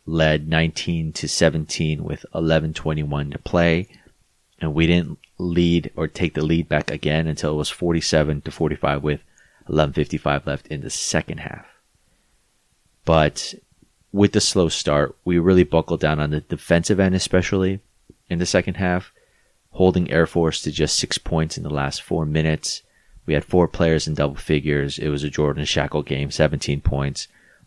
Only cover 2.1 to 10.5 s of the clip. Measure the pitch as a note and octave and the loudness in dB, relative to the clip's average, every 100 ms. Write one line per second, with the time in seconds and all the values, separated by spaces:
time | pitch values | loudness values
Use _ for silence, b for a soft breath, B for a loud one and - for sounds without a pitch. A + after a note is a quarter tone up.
2.1 | D2 - E2+ D#2+ D#2+ D#2 D#2 D#2+ D2+ D2 | -10 -8 -2 2 2 0 -4 -4 -4 -2
3.1 | C#2+ C#2+ - - F2 E2+ E2 - b b | -4 -6 -8 -2 2 4 2 -2 b b
4.1 | _ _ _ _ - E2 D2 E2 F2 D#2+ | _ _ _ _ -8 -4 2 4 4 0
5.1 | D#2 _ - F2+ E2+ F2 E2+ D#2 - D#2 | -8 _ -8 -2 2 4 2 0 -4 -6
6.1 | - E2+ D2+ D#2 E2 D#2+ D2 - D#2 D2+ | -2 -4 -2 0 0 0 -2 -2 -4 -2
7.1 | D#2 D#2+ D2+ D#2 D2+ D2+ - F2 E2+ - | 0 0 -2 -2 -2 -4 -4 0 0 2
8.1 | D#2+ D2 D2 D2 - D#2 D2+ D2 C#2+ D2 | 2 2 -2 -6 -4 -2 -2 -2 -2 -2
9.1 | D2 - b b b b D#2 D2 D2 C#2+ | -4 -8 b b b b 0 0 0 -2
10.1 | D2+ D2 C#2+ D2 | -2 -2 -2 -4